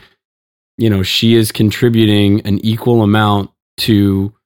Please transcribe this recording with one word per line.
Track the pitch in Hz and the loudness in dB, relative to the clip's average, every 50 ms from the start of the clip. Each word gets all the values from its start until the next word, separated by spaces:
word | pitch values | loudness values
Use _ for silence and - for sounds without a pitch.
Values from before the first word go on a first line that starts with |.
| - _ _ _ _ _ _ _ _ _ _ _ _ _ _ - | -20 _ _ _ _ _ _ _ _ _ _ _ _ _ _ -2
you | 113 113 | 0 0
know, | 104 95 92 | 0 0 -2
she | - - - - 113 117 | -4 -4 -2 0 2 2
is | 113 110 104 | 2 2 0
contributing | - - 113 107 98 - - 123 117 113 110 107 104 104 104 101 101 107 | -2 -2 -2 -2 0 0 0 0 2 2 2 2 2 2 2 2 0 0
an | - 104 98 101 - | -2 -4 -4 -4 -2
equal | 110 110 113 - 127 120 117 110 | -4 -4 -4 -2 0 0 2 2
amount | 101 104 107 107 104 104 101 98 - _ _ _ _ _ - | 2 2 2 2 2 0 -2 -4 -6 _ _ _ _ _ -8
to | - - 110 101 101 101 98 98 98 101 107 _ _ | -2 0 0 2 2 2 0 -2 -2 -6 -8 _ _